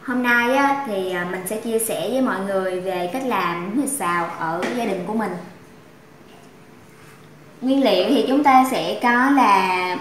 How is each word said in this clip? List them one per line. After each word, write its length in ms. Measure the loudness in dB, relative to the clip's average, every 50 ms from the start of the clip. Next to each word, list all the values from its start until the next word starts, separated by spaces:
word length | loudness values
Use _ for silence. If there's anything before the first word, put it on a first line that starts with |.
| -6
Hôm 200 | -4 -4 -2 2
nay 320 | 2 2 2 2 2 2
á, 280 | 2 2 2 0 0 -4 -4
thì, 260 | -4 -4 -4 -4 -4
à, 140 | -4 -4 -4
mình 160 | -6 -8 -6 -6
sẽ 100 | -8 -6
chia 180 | -4 -2 -2 -2
sẻ 300 | -2 -2 -4 -4 -4 -2
với 100 | 0 0
mọi 180 | 0 0 0 -2
người 400 | -4 -2 -2 -2 -2 -2 -4 -4
về 300 | -4 -4 -4 -4 -4 -4 -4
cách 100 | -4 -4
làm 440 | -2 -2 0 0 -2 -2 -4 -6 -4
bún 120 | -2 -2
thịt 100 | -2 -2
xào 380 | -4 -4 -4 -2 -2 -2 -2 -4 -6 -6
ở 220 | -6 -4 -4 -4 -4 -4 -4
gia 100 | -4 -2
đình 180 | -2 -4 -4 -4 -4
của 60 | -4
mình. 220 | -4 -4 -4 -6 -8 -12 -14 -20 -20 -20 -20 -20 -20 -20 -20 -20 -20 -20 -20 -20 -20 -20 -20 -20 -20 -20 -20 -20 -20 -20 -20 -20 -20 -20 -20 -20 -20 -20 -20 -20 -20 -20 -20 -20 -20 -20 -20 -18 -8
Nguyên 220 | -2 0 2 4 4
liệu 220 | 4 4 2 2 2
thì 160 | 2 2 2 2
chúng 160 | 2 2 4
ta 220 | 6 6 6 6 4
sẽ 280 | 0 -2 -2 -2 -4 -2 0
có 260 | 2 2 4 4 4
là 680 | 4 6 6 6 6 4 4 2 0 -2 -2 -2 -4 -6